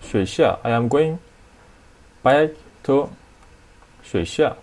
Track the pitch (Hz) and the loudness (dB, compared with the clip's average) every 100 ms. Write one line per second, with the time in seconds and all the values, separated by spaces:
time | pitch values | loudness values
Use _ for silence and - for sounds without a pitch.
0 | - 107 95 - 143 - 113 117 120 139 | -6 -4 -2 0 0 0 -2 -2 0 0
1 | 156 170 - _ - - - - - _ | 0 -2 -12 _ -20 -20 -20 -20 -20 _
2 | - _ 135 139 156 156 - - - 139 | -20 _ 2 2 2 -2 -20 -16 -2 0
3 | 143 - - - - - - - - - | -2 -10 -20 -20 -20 -20 -20 -20 -20 -20
4 | - 101 85 - 151 - | -8 -6 -6 -2 -2 -2